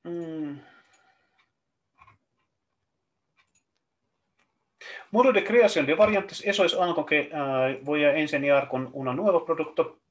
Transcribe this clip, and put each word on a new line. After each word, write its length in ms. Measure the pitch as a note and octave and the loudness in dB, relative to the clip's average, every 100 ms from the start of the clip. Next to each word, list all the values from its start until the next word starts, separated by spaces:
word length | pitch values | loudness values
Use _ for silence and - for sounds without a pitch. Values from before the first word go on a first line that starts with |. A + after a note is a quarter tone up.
Mm. 560 | E3+ E3+ E3 D#3 D3+ C#3+ - - _ _ _ _ _ _ _ _ _ _ _ _ - _ _ _ _ _ _ _ _ _ _ _ _ _ _ _ _ _ _ _ _ _ _ _ _ _ _ _ - - - | -10 -10 -10 -10 -10 -12 -18 -20 _ _ _ _ _ _ _ _ _ _ _ _ -20 _ _ _ _ _ _ _ _ _ _ _ _ _ _ _ _ _ _ _ _ _ _ _ _ _ _ _ -18 -18 -4
Modo 220 | G#3+ C4 | 2 4
de 120 | G#3 | 4
creación 400 | - A#3+ G#3 E3 C3+ | 2 4 4 2 0
de 80 | |
variantes, 480 | E3 G#3+ G3+ G3 - | 4 4 2 -4 -6
eso 200 | G3+ G3 | -4 0
es 100 | F3 | 0
algo 300 | - F3 E3 | 2 0 -2
que, 260 | D3 D3+ C#3+ | 0 0 0
eh, 480 | D3+ C#3 C3 C3 C3+ | -6 -2 0 0 -2
voy 220 | C3+ D3+ | -4 2
a 120 | D3 D3+ | 2 2
enseñar 520 | D3+ C#3+ C#3+ C#3+ C#3 | -2 -2 2 2 2
con 220 | C3 C3 | -6 -6
un 220 | C#3 C3 | -6 -6
nuevo 300 | C3 G#3 E3+ | 0 2 2
producto. 560 | E3 D#3+ - - E3 - _ | 0 -4 -2 -2 -4 -6 _